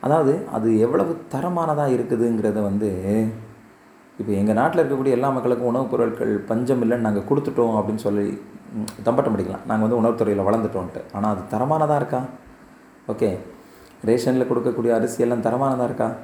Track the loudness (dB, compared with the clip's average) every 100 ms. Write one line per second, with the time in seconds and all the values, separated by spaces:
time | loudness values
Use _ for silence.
0 | 2 4 4 0 -2 -2 2 4 4 2
1 | 0 -4 -6 -4 -2 -2 -2 0 2 0
2 | 0 0 0 0 0 0 -2 0 -2 -2
3 | 0 0 0 -4 -14 -20 -20 -20 -20 -20
4 | -20 -10 -2 0 2 4 2 2 0 0
5 | 2 2 2 0 0 0 0 0 -2 0
6 | 0 0 -2 -2 0 -2 0 2 2 2
7 | 0 0 0 0 0 0 2 2 0 -2
8 | -2 0 -2 -4 -12 -20 -12 -8 -8 -4
9 | 0 2 2 0 -2 -6 -4 0 2 4
10 | 2 2 2 2 2 2 0 -4 -6 -10
11 | -10 -4 -2 -2 -4 -2 0 2 2 2
12 | 0 -4 -4 -12 -20 -20 -20 -20 -20 -20
13 | -8 0 0 -2 -10 -18 -20 -20 -20 -8
14 | 0 2 2 2 2 0 0 0 2 2
15 | 0 0 0 2 0 0 0 0 -2 -2
16 | -4 -4